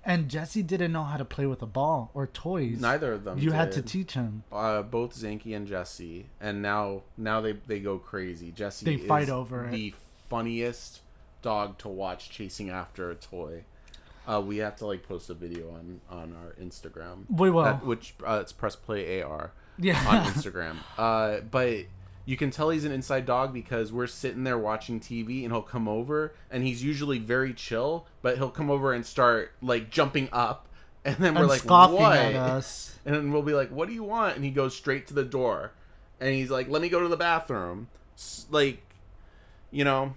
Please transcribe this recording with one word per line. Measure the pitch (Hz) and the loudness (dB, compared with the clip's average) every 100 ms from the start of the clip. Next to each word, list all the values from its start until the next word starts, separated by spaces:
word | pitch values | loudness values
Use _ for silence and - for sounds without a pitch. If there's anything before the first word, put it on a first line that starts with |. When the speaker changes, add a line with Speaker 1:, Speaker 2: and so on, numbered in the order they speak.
Speaker 1:
and | - 175 143 | 2 0 0
Jesse | 151 160 226 | -4 -4 -4
didn't | 170 185 175 | -2 0 0
know | 165 | 0
how | 147 | -4
to | 147 | -6
play | 131 - | -6 -2
with | 139 127 | -2 -2
a | |
ball | 113 113 151 151 113 | -4 0 0 0 -4
or | 139 135 | -6 -6
toys. | - 165 180 123 117 | -6 -4 -2 -2 0
Speaker 2:
Neither | 120 143 143 | 0 2 0
of | 107 | -2
them | 101 135 | -4 0
Speaker 1:
You | 151 | 2
had | 156 165 | 2 0
to | 151 | -2
Speaker 2:
did. | 127 | -4
Speaker 1:
teach | 190 185 | -6 -4
him. | 131 117 107 - | -4 -4 -6 -8
Speaker 2:
Uh, | 104 110 107 | -2 0 0
both | 104 120 120 | -2 -4 -4
Zanky | - 110 107 113 | -6 -8 -8 -8
and | 107 | -8
Jesse, | 101 95 90 - 85 85 113 - | -6 -6 -6 -12 -12 -14 -16 -10
and | 104 104 | -6 -4
now, | 101 104 101 98 - | 0 0 -2 -6 -12
now | - 110 110 | -8 -2 0
they, | 110 | 0
they | 101 - 104 | -4 -6 -4
go | 98 95 | -2 -4
crazy. | - 101 92 85 85 | -6 -8 -6 -8 -14
Jesse | 85 101 - | -8 -8 -4
Speaker 1:
They | 131 139 | -2 -2
fight | - 151 | 2 0
Speaker 2:
is | 139 | 2
Speaker 1:
over | 131 120 123 120 | -4 -6 -8 -6
it. | |
Speaker 2:
the | 117 104 - - - - | -6 -8 -10 -20 -20 -6
funniest | 117 117 117 120 117 - - - - - - | -4 -2 -2 -4 -6 -16 -20 -20 -20 -20 -8
dog | 120 104 104 98 | -2 -2 -2 -8
to | 107 | -10
watch | 95 95 90 - | -6 -6 -8 -12
chasing | - 98 - 98 | -12 -12 -8 -8
after | 92 85 - 87 | -6 -8 -8 -8
a | |
toy. | 85 - 92 76 85 - - - - - - - | -10 -12 -12 -10 -12 -16 -20 -20 -20 -20 -16 -2
Uh, | 107 | -2
we | 101 104 | -2 -4
have | 104 | -4
to, | 104 | -6
like, | 107 95 - | -6 -6 -8
post | 90 - | -12 -10
a | |
video | 82 85 85 82 | -12 -10 -10 -12
on, | 85 85 90 - | -14 -14 -16 -14
on | 87 82 | -14 -14
our | 85 85 82 | -14 -16 -14
Instagram. | 90 - 82 82 85 90 98 | -14 -14 -16 -14 -14 -14 -2
Speaker 1:
We | 175 190 | 4 6
will. | 165 | 6
Speaker 2:
That, | 143 135 | 4 2
which, | 131 117 - - | -2 -4 -4 -10
uh, | - 107 | 0 0
it's | 92 | -2
Press | - 107 | -4 -6
Play | - - 104 85 92 | -6 -6 -4 -2 -4
A | 76 | -4
R | 76 80 - - - | -8 -10 -14 -20 -2
Speaker 1:
Yeah. | 180 147 120 | 2 4 6
Speaker 2:
on | 208 | 6
Instagram. | 151 123 101 90 82 80 - | 4 -2 -4 -6 -6 -8 -10
<laughs> | - | 0
Uh, | 113 113 107 107 113 | 2 4 2 -2 -2
but | 127 127 110 - - - - | 0 2 0 -6 -16 -18 -14
you | - 127 | -6 -2
can | 143 | -2
tell | 135 156 | 0 0
he's | 160 | 2
an | 147 | 0
inside | 135 131 135 | -4 -2 -2
dog | 127 123 131 | 2 0 0
because | 123 - 120 107 | -4 -4 -4 -2
we're | 120 | -4
sitting | 123 - 131 110 | -6 -4 -6 -4
there | 131 120 | -2 0
watching | 107 107 - 113 | 0 -2 -4 -8
T | - 117 | -6 -6
V | 113 131 | -4 -4
and | 120 | -2
he'll | 117 | -2
come | 107 123 110 | -2 -2 0
over | 107 127 151 151 - - | 0 0 -2 -2 -8 -8
and | 127 | -2
he's | 131 120 | -2 0
usually | 135 143 143 127 | -2 -2 -2 -2
very | 110 127 135 | 0 0 0
chill, | 117 - 113 139 165 - - | -4 -4 -2 0 -2 -8 -4
but | 123 127 | -2 0
he'll | 131 | -2
come | 143 147 | -2 0
over | 139 135 | 2 2
and | 123 | 0
start, | 113 - 123 113 - - | -2 6 6 6 0 -6
like, | 127 120 113 | 0 0 2
jumping | - 139 143 131 | 2 4 2 0
up, | 123 113 120 - - - - | 2 0 0 -12 -20 -20 -6
and | 139 139 | -4 4
then | 180 | 4
we're | 160 | 8
Speaker 1:
And | 175 | 6
Speaker 2:
like, | - | 6
Speaker 1:
scoffing | - 180 180 | 10 12 12
Speaker 2:
"What?" | 180 220 151 | 10 8 8
Speaker 1:
at | 120 | 6
us. | 131 127 131 131 - - - | 2 2 0 -2 -6 -8 -8
Speaker 2:
And | 143 | -2
then | 147 147 | 0 2
we'll | 151 | 0
be | 147 | 2
like, | 143 127 | 2 0
"What | 135 175 | -2 -4
do | |
you | 226 | -4
want?" | 208 226 208 | -4 0 0
And | - | 0
he | 139 | -2
goes | 135 131 | 2 0
straight | - 143 135 - | 0 -2 -2 0
to | |
the | 143 | -2
door, | 127 127 123 87 98 - - - - - | 0 0 2 0 -4 -12 -20 -20 -20 -4
and | 131 | 0
he's | 135 127 | 0 0
like, | 131 127 | -2 0
"Let | 151 | 0
me | 170 | 2
go | 175 | 2
to | 175 | 2
the | 165 | 2
bathroom." | 170 165 165 113 87 92 120 - - | 2 2 0 -4 -4 -6 -12 -18 -20
S-, | - - - - | -14 -12 -12 0
like, | 151 143 123 - - - - - - - - - | 4 4 0 -16 -20 -20 -20 -20 -20 -20 -20 -8
you | 139 | 2
know | 143 135 139 | 4 4 0